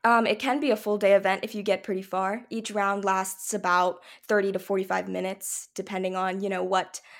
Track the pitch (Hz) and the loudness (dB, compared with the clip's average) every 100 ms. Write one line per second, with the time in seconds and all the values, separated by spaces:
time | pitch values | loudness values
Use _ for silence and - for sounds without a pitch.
0 | 233 233 226 214 262 277 285 214 - 208 | 2 4 2 0 -2 0 0 0 0 2
1 | 202 196 196 190 220 214 202 185 - 190 | 6 6 4 0 -4 -6 0 0 0 -6
2 | 190 185 190 220 240 226 220 208 196 202 | -4 -4 -2 -4 -6 -8 -4 -2 0 0
3 | 196 190 190 - - 208 180 180 180 - | 0 0 -2 -8 -6 -4 2 4 4 0
4 | - - - 208 196 190 - 196 190 190 | -12 -20 2 2 2 -2 -2 -2 0 -2
5 | 190 185 185 190 - - - - 190 190 | -2 -4 -4 -6 -8 -10 -10 -12 -6 -4
6 | 185 185 185 190 196 185 185 190 170 - | -2 -2 -2 -2 -2 -2 0 0 0 -10
7 | - - | -18 -20